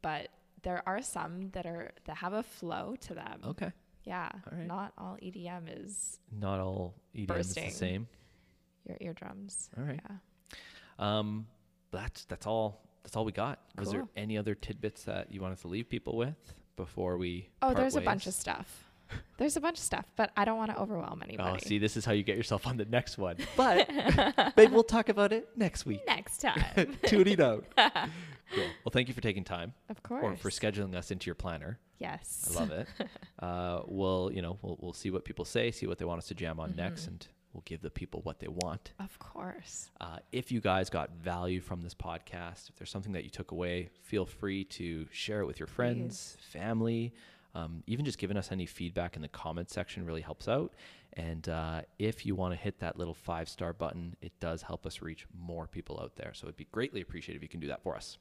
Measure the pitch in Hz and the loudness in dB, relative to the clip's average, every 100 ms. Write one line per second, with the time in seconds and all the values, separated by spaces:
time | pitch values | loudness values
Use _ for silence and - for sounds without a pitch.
0 | 160 151 - - _ - 180 175 - 196 | -2 -2 -6 -14 _ -8 -4 -2 0 -2
1 | 277 - 165 175 190 190 175 170 - - | -2 -4 -4 -6 -6 -6 -6 -6 -10 -12
2 | - 156 180 214 - - 170 180 190 254 | -10 -6 -2 -2 -4 -8 -6 -4 -4 -8
3 | - 175 - - - 165 175 - _ - | -10 -10 -10 -8 -8 -4 -6 -6 _ -18
4 | - 180 170 190 - 175 170 180 202 - | -8 -6 -6 -8 -10 -8 -6 -6 -6 -8
5 | 190 190 185 180 175 175 165 - 196 196 | -12 -10 -10 -10 -10 -10 -10 -12 -10 -8
6 | - - _ 107 98 98 95 95 90 - | -8 -10 _ -4 -2 0 0 -2 -4 -8
7 | _ - 98 87 92 90 - - 90 92 | _ -8 -2 0 0 -2 -6 -2 -2 -2
8 | 117 - - - _ _ _ _ - - | -4 -12 -20 -20 _ _ _ _ -12 -10
9 | 180 165 - 196 202 - - - 143 143 | -8 -10 -12 -12 -10 -10 -10 -6 -6 -6
10 | - 202 _ _ _ - - - - - | -8 -16 _ _ _ -16 -16 -20 -20 0
11 | 101 107 104 107 110 _ _ _ _ 92 | 2 4 2 -4 -6 _ _ _ _ -6
12 | - - - 92 104 113 107 101 - _ | -6 -8 -10 -6 0 2 2 -2 -18 _
13 | - 113 110 98 117 - - - 98 - | -6 0 0 0 -2 -4 -12 -6 -2 -2
14 | 254 - 104 107 104 101 - 104 107 - | -2 -4 -2 0 0 -2 -4 -4 -4 -4
15 | - 101 - 101 92 92 87 95 120 117 | -6 -4 -4 -4 -4 -4 -4 -4 -2 -4
16 | - 113 123 156 - - - - 92 - | -2 0 0 -2 -12 -20 -18 -10 -8 -2
17 | 92 90 90 87 95 - 262 254 262 285 | 0 0 0 -2 -8 0 2 4 4 4
18 | 269 196 190 185 - - 190 - - - | 2 0 0 -4 -2 -4 -6 -14 -20 -20
19 | - - - - 294 302 302 339 - - | -10 -10 -10 0 0 2 0 0 -2 -2
20 | 202 - 214 - 202 220 220 - - 196 | -4 0 2 4 4 4 0 0 -2 -2
21 | - - - 101 92 92 - 104 107 113 | -4 -6 -8 -2 0 0 2 4 4 4
22 | 113 107 101 101 113 101 127 123 104 120 | 2 4 4 2 2 0 0 -2 2 2
23 | - - 92 85 90 - 254 214 - 294 | 0 -2 -2 -2 -2 4 8 8 6 4
24 | - - 220 277 208 - 254 233 226 226 | 6 8 6 6 6 12 12 12 8 6
25 | 220 202 202 226 - - 196 - - 110 | 6 6 6 4 -2 0 0 2 -2 -2
26 | 508 359 - - 262 - - - 214 269 | 2 0 0 -2 0 4 4 4 2 4
27 | - 208 190 196 135 107 - - 254 175 | 6 10 10 12 10 8 2 8 8 8
28 | - 165 165 139 - - 180 - - 123 | -2 -6 -12 -14 -2 0 0 -2 0 2
29 | 123 123 113 98 90 90 87 - - 214 | 2 0 0 0 -2 -4 -6 -10 -12 -12
30 | - 247 110 90 98 - 107 101 98 90 | -6 -2 -2 -2 -2 0 0 0 -2 -4
31 | - 92 - 82 92 80 76 117 _ _ | -4 -4 -4 -4 -4 -4 -6 -8 _ _
32 | - 156 - - - - 214 - 254 - | -8 -8 -8 -4 -2 0 0 -2 -6 -6
33 | 214 - - - 90 87 90 87 - 95 | -8 -8 -18 -8 -4 -2 -2 -2 -4 0
34 | 95 92 92 98 87 98 92 82 87 - | 2 4 2 -2 -4 -6 -6 -6 -8 -6
35 | 98 92 - - 90 117 117 113 85 87 | -2 -2 -4 -8 -2 0 0 0 -4 -2
36 | 87 87 - 87 85 80 80 85 90 82 | -2 -2 -6 -6 -4 -4 -4 -2 -4 -4
37 | - 87 - _ _ 85 82 82 - - | -8 -10 -14 _ _ -16 -10 -8 -6 -6
38 | 90 80 82 - - 85 90 80 - - | -6 -6 -6 -8 -8 -2 -2 -2 -10 -12
39 | 196 - - - 185 - - - - - | -12 -12 -16 -10 -10 -10 -12 -14 -14 -12
40 | 87 82 - 123 - 120 101 92 92 85 | -10 -10 -6 -6 0 2 4 4 4 0
41 | 71 85 85 87 90 92 85 92 87 - | -4 -6 -4 -2 0 0 -2 -6 -6 -8
42 | 87 82 - 87 85 95 - - 90 98 | -6 -6 -8 -10 -10 -12 -18 -14 -8 -6
43 | 95 90 - - - 82 90 87 85 - | -4 -4 -6 -8 -6 -2 0 0 -2 -12
44 | - 107 92 - 101 98 95 - 85 80 | -2 0 0 -2 -2 -2 -4 -6 -4 -4
45 | 80 - - 107 95 - 78 - 123 120 | -6 -6 -2 0 0 -2 -8 0 0 2
46 | 120 - - - - - 101 113 113 117 | -2 -6 -12 -14 -16 -6 -2 2 2 2
47 | 117 117 - - - 80 82 82 - 120 | -2 -6 -20 -20 -12 -8 -6 -8 -4 0
48 | 147 - 92 101 92 95 87 - 87 87 | 0 0 0 0 0 -2 -4 -4 -4 -2
49 | 87 - 76 - 82 82 90 - 92 - | -2 -4 -10 -6 -4 -4 -4 -4 -6 -6
50 | 87 80 78 78 - 127 170 - - - | -4 -4 -6 -6 0 0 0 -8 -20 -20
51 | - - 82 82 80 80 80 80 78 _ | -16 -8 -6 -4 -2 -2 -2 -4 -6 _
52 | 107 110 - 95 92 90 104 - 85 - | -2 -2 -2 0 0 -2 -4 -4 -6 -4
53 | 85 82 - 85 82 - 85 85 82 85 | -6 -6 -6 -4 -4 -4 -6 -2 -4 -4
54 | 85 87 82 _ 85 82 - 87 85 - | -8 -10 -14 _ -4 -4 -6 -8 -8 -8
55 | 82 80 - 90 87 85 82 - 82 78 | -10 -10 -14 -12 -10 -8 -8 -10 -10 -8
56 | 80 - - - - - 76 107 131 104 | -10 -10 -12 -10 -12 -12 -6 -2 -2 -4
57 | 87 85 - - 78 - 73 65 95 60 | -8 -10 -10 -10 -10 -6 -6 -4 -4 -6
58 | - - | -8 -16